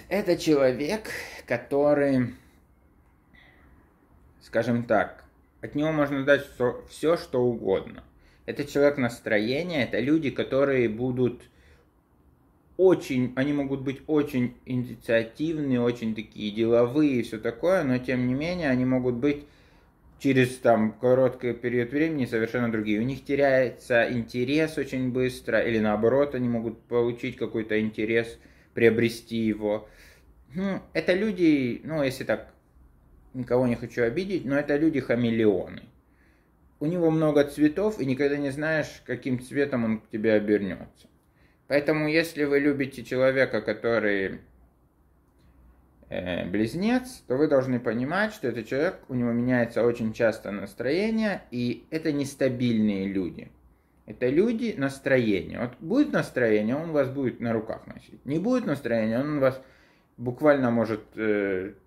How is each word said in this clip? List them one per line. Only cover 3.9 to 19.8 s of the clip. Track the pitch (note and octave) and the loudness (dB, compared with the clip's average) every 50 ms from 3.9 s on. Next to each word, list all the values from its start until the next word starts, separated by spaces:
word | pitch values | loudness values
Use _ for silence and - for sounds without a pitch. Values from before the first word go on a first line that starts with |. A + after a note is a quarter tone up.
| _ _ _ _ _ _ _ _ _ _ | _ _ _ _ _ _ _ _ _ _
скажем | - - - C3 A#2+ B2 A#2 A#2+ A#2 | -12 -4 -2 -2 0 0 0 -2 0
так, | - A2+ G2+ F2+ - - - - - _ _ _ _ _ _ | 2 2 2 2 0 -4 -16 -20 -20 _ _ _ _ _ _
от | - - - | -14 -8 -4
него | D3 D3+ D#3+ | -2 -2 0
можно | D#3+ D3+ D3 C#3 C#3+ C3+ | 0 0 0 0 0 0
ждать | C3+ C#3+ C#3+ C3 - - | 2 4 4 4 2 -2
все, | - - B2 B2 - - - - | -4 -2 -2 -2 -2 -4 -10 -18
все, | - - - D3+ E3+ E3 | -10 -4 0 0 0 0
что | - - - B2+ | -2 -4 -2 0
угодно. | B2 B2 A#2 A2 G#2+ G2+ F#2+ E2 - - - - - - _ _ _ _ _ _ _ | 0 0 0 -2 0 0 0 0 0 -6 -14 -18 -20 -20 _ _ _ _ _ _ _
Это | - A2 - C#3 | -10 -6 -6 -6
человек | C#3 - C#3+ C#3+ D3 C#3+ C#3+ | -4 0 2 4 4 4 2
настроения, | B2+ A#2 - - - A2+ A2+ G#2 G#2+ A2+ B2+ C#3+ F3 F3+ E3+ C#3+ A2+ | -2 -2 -4 -4 -4 0 0 2 2 0 -2 -2 -4 -4 -2 -2 -2
это | A2 - G#2+ | -2 -2 -2
люди, | A#2+ C#3 D3+ D#3+ D3 B2+ | 0 2 2 2 0 -2
которые | - - A2 - C3 C3+ C#3 C#3 C3+ B2+ A#2+ A2+ | -2 -4 -4 -2 0 2 2 2 2 2 2 0
будут | G#2+ A2 B2 C3 B2 B2+ B2+ A#2+ B2 - - - _ _ _ _ - _ _ _ _ _ _ _ _ _ _ _ _ _ _ _ _ _ _ _ _ - | 0 -2 -4 -2 0 0 0 0 0 -4 -14 -20 _ _ _ _ -20 _ _ _ _ _ _ _ _ _ _ _ _ _ _ _ _ _ _ _ _ 4
очень, | F#3 F#3+ E3+ - - - C#3 B2+ B2+ A#2 - | 4 6 4 4 0 -2 -2 -2 -2 -2 -2
они | C3 C3+ D3 | -2 -2 -2
могут | D3 C#3+ C#3 C3+ C3+ C3+ | -2 -2 -4 -4 -4 -6
быть | C3 C#3 B2+ C3 - - | -4 -6 -8 -8 -4 -2
очень | D#3 D3+ C#3+ C#3+ - B2+ B2 B2 - - - | 0 0 0 0 0 -2 -2 -2 -4 -8 -12
инициативные, | - C3 B2 A#2+ B2 A#2 - - - A2+ A2+ A2+ A2+ - - D3+ E3 D#3+ D#3 D3 C#3 B2+ B2 | -8 -6 -6 -6 -6 -10 -10 -4 0 0 0 0 0 -6 -6 -4 -4 -4 -4 -2 -2 0 0
очень | A#2+ B2 A#2+ A#2+ A#2 A2 A2 | 2 0 -2 -2 -4 -6 -6
такие | A2+ G#2+ - - - G#2+ G#2 | -6 -8 -12 -10 -8 -6 -4
деловые | G2+ A2 A2+ A2+ A#2+ A#2 B2 A#2+ B2+ D3+ D3+ D3 C3 A#2+ | -2 0 2 4 4 4 4 4 2 2 2 2 2 0
и | A2 | -2
все | - - A2 | -4 -6 -6
такое, | - A#2 A2 - - E3+ F#3+ F#3 D#3 | -6 -6 -4 -2 0 2 2 2 2
но, | C3 B2+ B2 | 2 0 -2
тем | B2+ - B2+ B2 B2 B2 | 0 -2 -2 0 0 0
не | B2+ | -2
менее, | C#3 D3+ E3+ F3+ F3+ E3 C#3 | -2 -2 -4 -4 -2 -2 0
они | B2+ B2 B2+ | 0 2 2
могут | B2+ B2+ B2+ B2 B2+ A#2+ | 2 0 0 0 0 -2
быть | A#2 B2 D3 C#3+ D3 - - - _ - _ _ _ | 0 0 0 0 -2 -6 -16 -20 _ -20 _ _ _